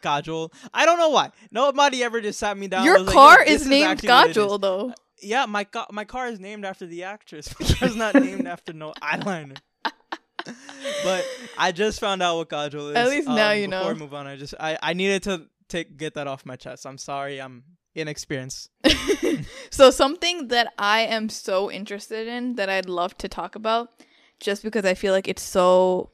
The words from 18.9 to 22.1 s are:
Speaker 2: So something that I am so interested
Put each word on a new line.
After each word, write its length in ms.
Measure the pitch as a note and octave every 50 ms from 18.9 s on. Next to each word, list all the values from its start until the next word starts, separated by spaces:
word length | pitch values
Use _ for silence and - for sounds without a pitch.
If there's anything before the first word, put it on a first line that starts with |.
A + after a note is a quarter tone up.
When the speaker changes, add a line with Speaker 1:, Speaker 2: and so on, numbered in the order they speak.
| G#3+ - - C#4 F#4+ - - F4 E4+ - C#3+ - - - - - -
Speaker 2:
So 180 | - C#4 B3+
something 580 | B3+ - D4+ C4+ D4+ F4+ - E4+ F4 F4 D4+ A3+
that 240 | A#3+ A#3+ A#3 A3+ - -
I 220 | G3+ G3+ G#3 A3
am 280 | A3+ G#3+ A3+ A3 G#3+ A3
so 420 | G#3+ - - - G3 F#3 G3 G3+
interested 560 | - - G3 G#3+ G3+ G3+ - -